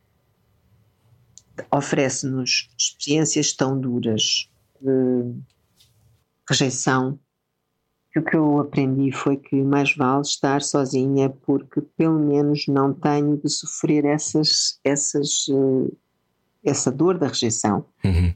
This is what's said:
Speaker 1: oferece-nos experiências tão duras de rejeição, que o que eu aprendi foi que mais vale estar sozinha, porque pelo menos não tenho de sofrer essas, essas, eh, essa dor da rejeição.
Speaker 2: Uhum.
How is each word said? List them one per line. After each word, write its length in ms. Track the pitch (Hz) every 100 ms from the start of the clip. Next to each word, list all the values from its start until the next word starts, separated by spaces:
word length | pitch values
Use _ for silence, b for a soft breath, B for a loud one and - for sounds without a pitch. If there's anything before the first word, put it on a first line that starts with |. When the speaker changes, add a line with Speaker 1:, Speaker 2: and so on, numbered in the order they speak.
| _ _ _ _ _ _ _ _ _ _ _ _ _ - _ - -
Speaker 1:
oferece-nos 1000 | 139 - - 135 - 135 131 123 - - -
experiências 760 | - - - 151 151 151 143
tão 260 | - 135 135
duras 680 | 127 120 117 110 - - - _ _ _
de 500 | 135 131 127 123 123 123 131 _ _ _ _ _ _ _ _ _ -
rejeição, 720 | 135 135 120 - 131 131 147 _ _ _ _ _ _ _ _ _
que 80 | 156
o 40 |
que 120 | 160 165
eu 240 | 151 147
aprendi 520 | 143 147 135 131 139
foi 260 | 131 143 139
que 180 | - 139
mais 320 | 135 139 135 -
vale 260 | 127 139
estar 400 | 143 - 143 143
sozinha, 680 | 143 147 131 135 135 139 135
porque 520 | 135 - 139 139 -
pelo 380 | 147 - 165 160
menos 460 | 147 143 147 147 -
não 260 | 139 139
tenho 440 | 139 147 147 147 147
de 120 | 147
sofrer 560 | - - - 160 151 143
essas, 720 | 151 - 156 156 - - -
essas, 640 | 139 139 - 147 143 - -
eh, 420 | 135 135 131 - - _ _ _ _ _ _
essa 280 | 147 139 -
dor 260 | 139 170 175
da 100 | 139
rejeição. 580 | - 120 110 107 98 - _
Speaker 2:
Uhum. 300 | 98 87 87